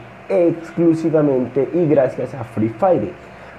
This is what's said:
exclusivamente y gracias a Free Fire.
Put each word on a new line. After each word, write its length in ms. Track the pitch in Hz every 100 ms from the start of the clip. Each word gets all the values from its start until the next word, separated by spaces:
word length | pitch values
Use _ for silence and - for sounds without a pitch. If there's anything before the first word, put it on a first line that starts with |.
| - - -
exclusivamente 1400 | 190 170 - - - 170 160 160 156 147 131 120 139 127
y 160 | 170 160
gracias 460 | 147 127 - 127
a 100 | 135
Free 260 | 117 107 110
Fire. 440 | - 190 151 101 - - - -